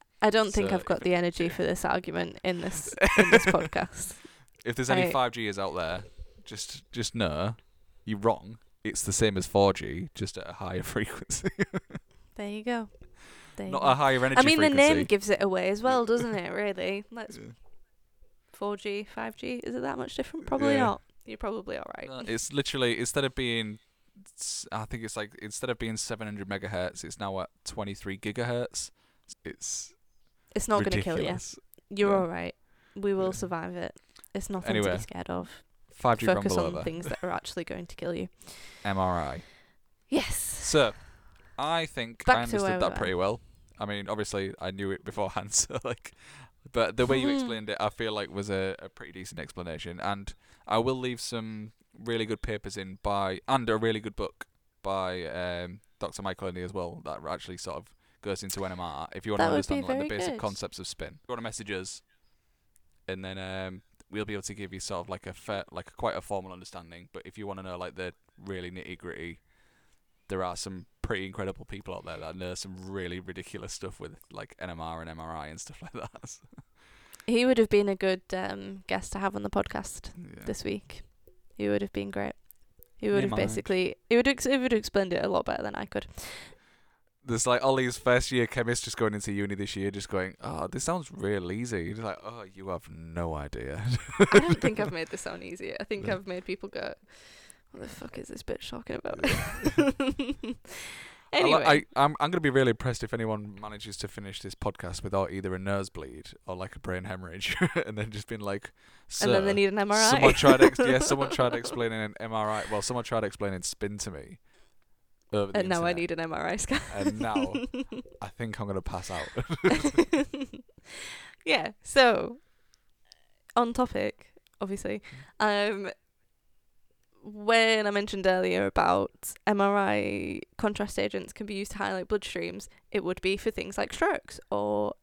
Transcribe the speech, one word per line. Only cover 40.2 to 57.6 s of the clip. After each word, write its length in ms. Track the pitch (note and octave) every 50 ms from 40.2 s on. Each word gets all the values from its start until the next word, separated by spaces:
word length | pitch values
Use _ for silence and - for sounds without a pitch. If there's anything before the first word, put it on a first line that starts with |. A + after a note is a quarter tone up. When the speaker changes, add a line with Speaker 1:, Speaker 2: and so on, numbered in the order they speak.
| - - - -
Speaker 2:
So, 540 | - - - - - - - D3+ C3+ A2 - - - - - - - - - - - - - -
I 260 | C#3 D3+ E3 E3 E3
think 400 | D#3 - C3 A#2 A2+ A#2 - -
Speaker 1:
Back 120 | - B3+ A3+
Speaker 2:
I 80 | A#2+
Speaker 1:
to 120 | - A3+ G#3
where 80 | G3
Speaker 2:
understood 80 | F#3+ F#3
Speaker 1:
we 40 | F3+
Speaker 2:
that 100 | C3+ F2
Speaker 1:
were. 60 | F#2 -
Speaker 2:
pretty 160 | - F2+ F#2
well. 280 | F2 F2+ G2 A2+ A#2+ - - - - - _ - -
I 60 | A2
mean, 240 | G#2 G#2 G2+ G2+ F#2+
obviously, 440 | G#2+ G#2+ G#2 - - G2+ F#2+ F#2+ G2 -
I 120 | - F#2
knew 200 | F#2+ G2 G2+ F#2+
it 120 | F#2+ - -
beforehand, 480 | - G2 - G2+ F#2+ - G2 G2 G2+ -
<laughs> 80 | -
so, 160 | - - C3 A#2 -
like, 280 | C3 F#3 - - - - _ - - - - - - _ _ _ -
but 260 | - A#2+ A2+ E2+ G#2 A#2
the 80 | B2+
way 120 | A#2+ C3+ C3
you 120 | C3 C#3+
Speaker 1:
<laughs> 60 | -
Speaker 2:
explained 340 | C#4 C4 E3+ A#2 A2 G#2+ G#2
it, 80 | - -
I 100 | G2 G#2
feel 220 | - - A#2 A2 G#2+
like 160 | G#2+ G2+ -
was 200 | E2 G2 G2 G#2
a, 260 | G2 F#2+ F#2+ F#2+ F#2 -
a 100 | - G2
pretty 240 | - - - C#2+ -
decent 260 | - F#2 - - D#2+
explanation. 600 | D2+ C#2+ - - F2+ F2 D#2+ D#2+ - F2+ E2+ F2+
And 340 | - F#2+ G2+ G2+ G2 - - - _ _ - _ _ -
I 100 | - A2+
will 200 | A#2 B2+ C3+ B2+
leave 220 | B2+ B2+ B2 A2+
some 500 | - - - A#2 A2 A2 A2 G#2+ G#2+ G#2+ - _ _ _ _ -
really 280 | A2+ A#2 A#2 A2+ A2
good 160 | G#2+ A2+ G2+
papers 340 | - - A2 G#2 - G2+ F#2+ G2+
in 220 | F#2+ F#2+ F#2+ G2+
by, 380 | - G#2 G2+ G2+ G2 F#2+ F#2+ - - -
and 220 | C3+ C3+ A#2+ A2
a 80 | A2+ A2
really 220 | A2+ A2+ A2 G#2+
good 140 | G#2+ A2 G2+
book 300 | - G#2 E2+ - _ - - _ _ _ _ _ _ -
by, 400 | G2 G2 F#2+ F#2+ F#2 F#2 F2+ F2
um, 540 | D#2 A#1+ F2+ F2+ F2+ F2 F2 F2+ F2 F2+ G2+ - _ _ _
Doctor 220 | - E2 - -
Michael 280 | G2 G2 F#2 - G2 F#2
O'Neill 160 | F2+ F2+ F2+
as 80 | F2+ G2+
well, 280 | G2 F2 E2+ E2+ E2 -
that 140 | - D2+ - - D2
actually 280 | F2 - - - F#2
sort 200 | E2+